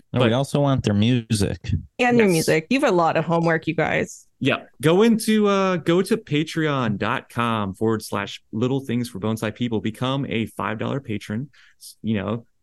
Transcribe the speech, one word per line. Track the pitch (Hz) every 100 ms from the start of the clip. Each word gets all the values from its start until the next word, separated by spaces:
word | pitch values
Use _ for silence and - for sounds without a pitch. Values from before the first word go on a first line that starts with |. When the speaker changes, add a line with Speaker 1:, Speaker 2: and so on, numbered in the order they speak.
| _
Speaker 1:
No, | 120
we | 123
Speaker 2:
but |
Speaker 1:
also | 120 139 147
want | 143 131
their | 110
music. | 101 110 123 113 107 98 - - - - -
Speaker 3:
And | 247 240
their | 208
Speaker 2:
Yes. |
Speaker 3:
music. | 165 156 156 156
You | 269
have | 277
a | 180
lot | 165 147
of | 160
homework, | 170 170 165 165
you |
guys. | 156 - - - - _ _
Speaker 2:
Yeah. | 135 117 - _
Go | 151 180
into, | 233 226 - 214 208
uh, | 196 190 180
go | 143 170
to | 190 180
patreon | - 147 156 165 156 139 117 98
dot | 104 127 -
com | 123 117 113 98
forward | 92 113 110
slash | - 104 98 - _
little | 110 123 135
things | 135 120 120
for | 98
bonsai | 110 110 110 -
people. | 120 110
Become | 113 107 127 139 135
a | 113 107
five | - 98 110
dollar | 113 131
patron. | - 101 - 107 147 _ - _ - -
You | 107 107
know, | 95 117 - _